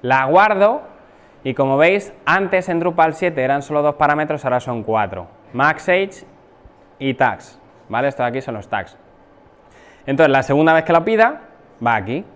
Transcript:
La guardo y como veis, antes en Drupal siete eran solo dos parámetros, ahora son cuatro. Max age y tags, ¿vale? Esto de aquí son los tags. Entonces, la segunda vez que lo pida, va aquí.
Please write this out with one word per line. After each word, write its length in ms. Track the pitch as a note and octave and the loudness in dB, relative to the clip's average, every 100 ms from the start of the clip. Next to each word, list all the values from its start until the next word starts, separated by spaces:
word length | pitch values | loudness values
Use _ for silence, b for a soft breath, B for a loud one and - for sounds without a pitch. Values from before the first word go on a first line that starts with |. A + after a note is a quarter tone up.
La 240 | B2+ C3 | 0 0
guardo 560 | C3+ F3 G#3+ G3 G#3 C#4+ - - b b b b | 4 4 4 4 2 2 -10 -20 b b b b
y 100 | C3 | -8
como 240 | B2+ C3+ C3+ | -2 0 4
veis, 340 | E3 G3 G3 - | 4 2 -4 -6
antes 440 | - F3+ F#3+ F#3 F#3 | 0 0 0 -2 -2
en 100 | E3 | -2
Drupal 340 | F3 E3+ D#3+ | -2 0 0
siete 300 | D3+ F3 D#3 | 0 -4 -2
eran 180 | C3 C#3+ | -2 -2
solo 220 | C#3 D3+ | -2 0
dos 120 | D3 | 0
parámetros, 500 | D3 D3 D3 D3+ D3+ | 0 0 0 -2 -4
ahora 140 | C3+ B2 | -2 -2
son 220 | C3 A#2 | -4 -8
cuatro. 460 | A2 A2 G2+ F2+ F2 - - | -2 -2 -2 -6 -14 -20 -12
Max 360 | A#2+ C#3+ D3+ - | 0 0 0 -2
age 360 | F3+ G3 - - - _ _ - _ _ _ | 0 -2 -10 -20 -20 _ _ -20 _ _ _
y 160 | C3+ | -6
tags, 480 | B2 B2+ F#2 - - - - - | 0 -2 -2 -14 -20 -20 -20 -6
¿vale? 200 | A2+ C#3 | -2 -2
Esto 160 | C3+ | -2
de 60 | B2 | -4
aquí 120 | B2+ | -4
son 140 | C3 | -8
los 120 | A2 G2 | -12 -8
tags. 300 | G#2 F#2 - _ _ _ _ _ _ _ b b b | -8 -8 -20 _ _ _ _ _ _ _ b b b
Entonces, 260 | - C#3 D#3 | -6 2 4
la 100 | C3+ | 4
segunda 320 | C3 C#3+ D#3+ | 2 2 4
vez 100 | D#3+ | 2
que 100 | D#3+ | 2
lo 120 | E3+ | 0
pida, 360 | E3+ A3 A3+ D4+ - - - - | 2 2 2 0 -18 -20 -20 -4
va 100 | A#2 | -2
aquí. 300 | A2+ G2 C#3+ G#3 | -2 -2 -8 -10